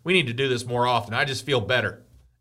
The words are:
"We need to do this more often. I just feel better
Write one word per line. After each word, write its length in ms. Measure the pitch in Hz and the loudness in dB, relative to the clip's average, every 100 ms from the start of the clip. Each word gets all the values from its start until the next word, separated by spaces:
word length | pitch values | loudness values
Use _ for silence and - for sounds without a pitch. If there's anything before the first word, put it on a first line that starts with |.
"We 80 | 165 | 0
need 160 | 185 127 | 2 2
to 40 | |
do 160 | 117 135 | 0 0
this 160 | 120 | 0
more 220 | 113 120 123 | -2 0 2
often. 280 | 120 107 | 2 0
I 100 | 117 | -2
just 200 | 135 127 | -2 -4
feel 160 | - 131 | -2 -2
better 440 | 101 123 113 107 - - _ _ | 2 0 0 -6 -16 -20 _ _